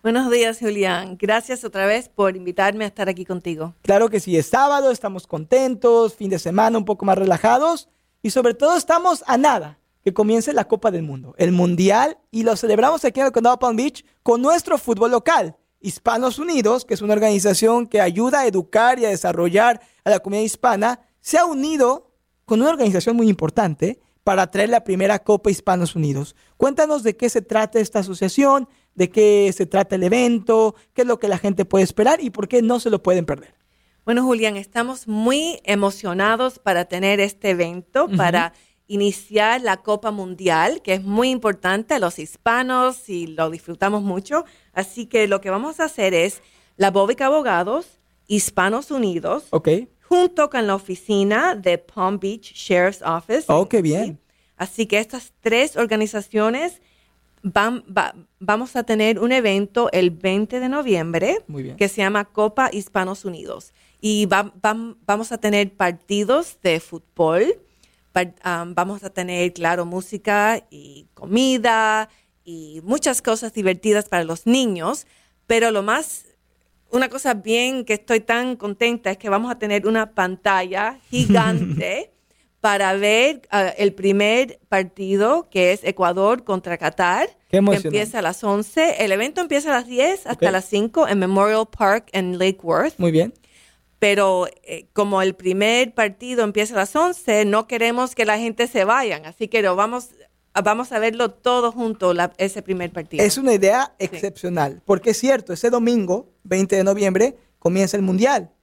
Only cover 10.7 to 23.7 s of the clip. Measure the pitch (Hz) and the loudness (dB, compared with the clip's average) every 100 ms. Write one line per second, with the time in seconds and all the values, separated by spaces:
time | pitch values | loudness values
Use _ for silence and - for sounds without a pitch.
10.7 | 220 226 180 156 135 127 - 175 175 175 | 0 0 -2 -6 -10 -16 -2 0 2 2
11.7 | 175 190 208 285 330 _ 220 226 214 226 | 2 4 4 2 -4 _ -2 0 0 2
12.7 | 208 254 320 277 262 269 240 226 247 247 | 4 4 2 -2 0 0 2 0 0 0
13.7 | 226 277 - _ _ - 233 262 339 339 | 0 -4 -6 _ _ 0 0 2 0 0
14.7 | 311 - 214 226 240 233 330 175 - _ | -4 -2 0 2 2 2 0 0 -8 _
15.7 | _ 196 - - 226 254 240 330 311 208 | _ -12 -4 -2 0 -2 -4 -4 0 2
16.7 | 240 247 196 208 214 214 202 196 180 220 | 0 -2 -6 0 2 2 2 2 2 2
17.7 | 240 233 214 185 175 240 285 254 190 165 | 2 0 0 0 0 0 2 0 0 0
18.7 | 214 233 254 233 190 185 170 175 185 233 | 2 4 2 -2 -4 -2 -2 0 4 4
19.7 | 233 _ _ - 208 196 202 220 - 247 | 2 _ _ 0 0 0 -4 -4 0 0
20.7 | 202 220 247 _ _ - 311 339 285 294 | 2 0 -2 _ _ 0 2 2 0 -4
21.7 | 320 247 285 _ _ _ _ - 220 277 | 2 2 2 _ _ _ _ -2 2 2
22.7 | 330 226 185 202 233 220 196 160 - 202 | 2 2 2 0 2 2 2 0 0 -2